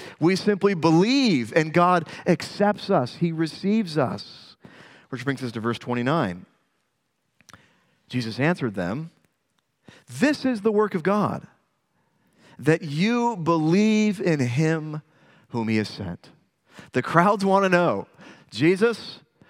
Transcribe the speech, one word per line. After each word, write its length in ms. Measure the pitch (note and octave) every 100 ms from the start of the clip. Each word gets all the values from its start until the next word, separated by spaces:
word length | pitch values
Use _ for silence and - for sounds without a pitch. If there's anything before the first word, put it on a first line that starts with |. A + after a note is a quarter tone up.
| - -
We 160 | D#3+
simply 380 | F#3 G#3 G3 G3+
believe, 800 | F#3 E3 D#3+ G#3+ C#4 B3 C#3+ A2
and 200 | E3+ D#3
God 340 | D#3+ F3 F3+ D#3 - -
accepts 600 | E3 - - G#3 G3+ -
us. 280 | F3+ B2 -
He 160 | E3+
receives 680 | D#3+ D#3+ - F#3+ A3 F#3 D#3
us. 460 | B2 G2+ - - - - - - - - -
Which 160 | B2
brings 160 | B2+ C3
us 80 | B2+
to 80 | A2
verse 180 | A2+ A2+
twenty-nine. 680 | - A#2+ B2 E3 G#2+ F2+ - _ _ _ _ _ _ _ _ _ _ - _ _ _ _ -
Jesus 320 | B2 A2+ A2
answered 340 | D3 F3+ B2
them, 380 | G2+ F2 B2 E3 _ _ _ _ _ _ _ - - -
"This 360 | B2 G3 G3
is 180 | C4 A3+
the 100 | A3
work 240 | G#3 G#3 F#3
of 80 |
God, 420 | D#3 G#3 F#3+ - - _ _ _ _ _ _ _ _ _ _ -
that 240 | B2 E3
you 540 | E3 D3 G#3 A#3+ A#3+ G3+
believe 840 | D#3 E3 D#3 F#3 G#3+ G#3+ G#3+ F#3
in 200 | F3+ D3+
him 600 | B2 B2 D#3+ D#3+ D#3 D3+ - _ _ _ _
whom 180 | A#2+ A2
he 80 | A2
has 120 | G#2
sent." 420 | - F#2+ E2+ - _ _ _ _ - -
The 120 | B2
crowds 420 | - E3 F#3+ G#3
want 200 | G3 G3
to 40 | F#3+
know, 400 | F3 E3+ G2+ - _ - - _
"Jesus, 720 | G#2 D#3 F#3 A#3 A3 - - _ _ _